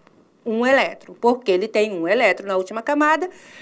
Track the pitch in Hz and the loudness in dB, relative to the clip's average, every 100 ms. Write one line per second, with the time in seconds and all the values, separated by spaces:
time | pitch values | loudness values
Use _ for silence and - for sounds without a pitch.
0 | _ _ _ _ 240 220 247 269 180 196 | _ _ _ _ -6 -2 2 2 2 -4
1 | - 180 233 247 220 180 220 214 214 190 | -18 -2 0 0 0 0 0 0 -2 -2
2 | 165 226 220 180 196 190 185 226 233 294 | -2 2 2 0 -2 -4 -4 -8 -4 0
3 | 302 311 370 - - - | 2 0 -4 -10 -20 -20